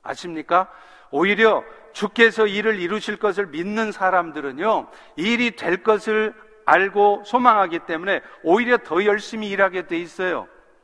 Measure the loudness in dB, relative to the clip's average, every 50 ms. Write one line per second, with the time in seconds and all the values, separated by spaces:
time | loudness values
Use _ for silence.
0 | _ -10 -12 -10 -10 -10 -10 -10 -4 0 0 0 0 0 -10 -20 -20 -20 -20 -20
1 | -18 _ 0 0 2 2 4 4 4 4 4 2 -2 -8 -20 -20 -20 -20 -8 -6
2 | -6 -4 4 4 4 4 4 2 0 0 0 -2 -2 -2 -2 -2 -4 -4 -4 -4
3 | -6 -8 -8 -2 -2 -2 -2 -2 -6 -6 -6 -8 -6 -4 -4 -4 -4 -4 -4 -2
4 | 0 2 2 0 0 -2 -8 -8 -8 -8 -8 -4 -2 0 0 0 -4 -8 -20 -20
5 | -20 -16 _ -4 -2 -2 0 0 0 -2 -4 -4 -4 -4 -4 0 2 0 0 0
6 | 0 -2 -2 -2 -2 -4 -6 -12 -20 -20 -20 _ _ 4 4 4 4 2 2 2
7 | 4 4 2 0 -6 -2 -2 4 4 4 4 4 2 0 -2 -8 -6 -6 -6 -4
8 | -2 -2 -4 -4 -4 -10 -20 -6 2 2 2 4 4 2 0 0 0 -2 -2 0
9 | 2 2 0 0 -4 -8 -8 -8 -6 -4 0 0 0 0 0 -6 -6 -4 -6 -6
10 | -6 -8 -8 -6 -4 -4 -4 -6 -8 -12 -20 -20 _ _ _ _